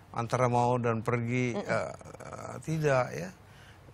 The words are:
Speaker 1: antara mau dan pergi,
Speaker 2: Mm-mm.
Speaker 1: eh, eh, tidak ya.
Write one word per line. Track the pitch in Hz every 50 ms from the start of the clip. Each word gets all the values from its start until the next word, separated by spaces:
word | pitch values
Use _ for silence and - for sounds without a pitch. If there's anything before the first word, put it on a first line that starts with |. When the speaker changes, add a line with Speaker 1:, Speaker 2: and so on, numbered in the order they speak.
| - - -
Speaker 1:
antara | 117 117 113 - 120 127 120
mau | 120 120 120 120 123 123
dan | 117 120 113 113 110
pergi, | 120 120 120 117 117 123 123 127 123
Speaker 2:
Mm-mm. | 113 208 - -
Speaker 1:
eh, | 113 107 85 65
eh, | - - - - - - - - - - - - 117 123 -
tidak | 156 160 160 151 147 135 127 123 127
ya. | 127 147 175 190 - - - - - - - - - - - -